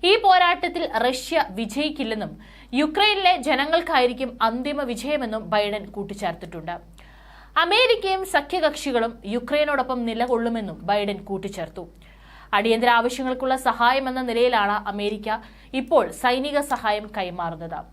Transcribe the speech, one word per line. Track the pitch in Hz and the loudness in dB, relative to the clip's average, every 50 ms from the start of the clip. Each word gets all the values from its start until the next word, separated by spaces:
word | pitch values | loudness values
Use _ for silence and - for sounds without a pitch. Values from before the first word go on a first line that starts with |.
| - 349 | 4 4
ഈ | 403 | 4
പോരാട്ടത്തിൽ | 466 466 403 370 370 359 349 349 359 - 349 349 349 339 - - 226 226 247 | 4 6 6 6 6 6 4 2 0 -2 -4 -4 -4 -6 -2 -2 0 0 0
റഷ്യ | 254 254 - - 330 320 269 - 185 196 | 0 -2 -6 -2 0 0 0 0 -2 -6
വിജയിക്കില്ലെന്നും | 233 220 - 269 294 311 294 - 262 220 220 214 202 160 - - - - - - - - - | -6 -6 -4 -4 -4 -4 -2 -4 -4 -4 -4 -4 -6 -8 -8 -14 -18 -20 -20 -20 -18 -6 0
യുക്രൈനിലെ | 247 294 311 311 403 403 427 415 392 392 359 370 | 0 0 0 2 2 4 4 4 4 4 4 4
ജനങ്ങൾക്കായിരിക്കും | 330 247 285 294 254 277 302 320 339 339 339 330 269 254 247 247 247 269 247 233 - - | 4 2 0 0 0 0 2 2 0 0 2 2 2 2 2 0 -2 -6 -6 -4 0 0
അന്തിമ | 226 233 240 254 285 294 277 285 | 0 0 0 -4 -4 -4 -4 -4
വിജയമെന്നും | 240 240 202 - 269 294 294 269 226 214 220 214 175 | -4 -6 -6 -4 -4 -2 -2 -2 -4 -6 -6 -6 -2
ബൈഡൻ | 214 208 208 208 202 214 202 202 - | 0 0 0 0 -2 -4 -8 -8 -10
കൂട്ടിച്ചേർത്തിട്ടുണ്ട്. | 208 196 202 202 202 208 180 165 - - 175 165 170 160 165 175 175 - - - - - - - - - - - - - - - - 349 | -10 -8 -8 -8 -6 -6 -6 -6 -6 -12 -14 -12 -12 -10 -10 -12 -12 -12 -20 -20 -20 -20 -20 -20 -20 -20 -20 -20 -20 -20 -4 0 2 2
അമേരിക്കയും | 339 392 440 508 494 466 427 - 381 381 381 381 | 4 4 4 6 4 4 2 2 -2 -2 -2 -2
സഖ്യകക്ഷികളും | 370 - 294 285 285 - 370 320 302 302 - - 285 262 240 226 233 226 - - | 0 0 0 0 0 -2 2 2 2 0 0 -6 -2 0 0 0 0 -4 -8 -10
യുക്രൈനോടൊപ്പം | 196 208 247 247 240 277 294 302 294 294 269 254 262 262 247 240 | -4 -4 -4 -2 0 0 0 2 2 2 -2 0 -2 -2 -2 -2
നിലകൊള്ളുമെന്നും | 233 226 226 233 247 247 233 233 233 226 226 214 190 160 - - | -2 0 -2 0 0 2 0 0 0 -2 -4 -6 -6 -10 -10 -2
ബൈഡൻ | 175 202 208 208 202 202 196 202 | 0 0 0 0 -2 -4 -6 -6
കൂട്ടിച്ചേർത്തു. | - 196 190 190 196 202 185 170 156 - - 175 - - - - - - - - - - - - - - | -8 -8 -6 -6 -8 -8 -8 -10 -10 -10 -14 -14 -14 -16 -20 -20 -20 -20 -20 -20 -20 -20 -20 -10 0 2
അടിയന്തര | 202 214 226 226 226 233 247 240 233 | 2 4 4 4 4 4 4 4 6
ആവശ്യങ്ങൾക്കുള്ള | 226 240 247 262 262 254 254 254 262 262 262 | 4 2 0 -2 -2 -4 -2 -2 0 0 0
സഹായമെന്ന | 262 262 262 226 - 240 240 254 269 269 262 254 262 254 | 2 2 0 0 4 4 4 4 4 0 -2 -4 -4 -2
നിലയിലാണ് | 240 233 233 240 247 247 220 202 202 208 208 208 208 202 | -2 2 4 4 4 4 4 2 2 0 0 -2 -4 -6
അമേരിക്ക | 208 202 208 214 208 214 220 220 226 226 - - - - - - | -2 -2 -4 -4 -4 -4 -4 -4 -4 -6 -12 -20 -20 -20 -6 -4
ഇപ്പോൾ | 262 262 269 339 294 214 170 | -4 -2 4 4 4 4 4
സൈനിക | - - - 247 247 262 262 294 285 285 | -4 0 0 2 2 2 -2 -2 -2 -2
സഹായം | 285 285 254 233 233 220 208 208 208 214 208 | -2 -2 -4 -2 0 0 -2 -2 -4 -8 -8
കൈമാറുന്നത്. | 214 190 180 175 180 175 170 165 160 170 165 165 156 - - | -6 -6 -6 -6 -6 -6 -6 -6 -8 -10 -10 -10 -10 -12 -14